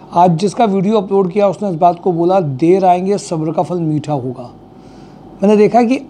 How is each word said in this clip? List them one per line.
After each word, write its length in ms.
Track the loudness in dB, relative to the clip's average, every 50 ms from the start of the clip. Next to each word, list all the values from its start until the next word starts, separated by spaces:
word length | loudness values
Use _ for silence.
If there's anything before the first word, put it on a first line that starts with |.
| -14 -4 0
आज 180 | 2 4 4
जिसका 340 | 2 2 -2 -2 0 0 0
वीडियो 320 | 0 0 0 0 0 0 0
अपलोड 340 | 0 0 0 0 0 0
किया 180 | 0 0 0 0
उसने 200 | 0 -2 -6 -6
इस 60 | -2
बात 240 | 0 0 0 0 0
को 120 | -2 -2
बोला, 280 | -2 0 0 0 2 0
"देर 460 | 0 -2 -4 0 2 2 2 4 4
आएंगे 320 | 2 2 2 0 -2 -2 -4
सब्र 340 | -4 -6 -6 -6 -4 -4
का 120 | -4 -4 -4
फल 160 | -4 -4 -4
मीठा 340 | -2 -2 -2 -4 -4 -4 -6
होगा।" 400 | -6 -6 -8 -10 -12 -14 -18 -20 -20 -20 -20 -20 -20 -20 -20 -20 -20 -20 -20 -20 -20 -20 -20 -8 -2 0
मैंने 140 | 2 4 4
देखा 260 | 4 4 4 2 2
कि 160 | 2 0 -4 -4 -2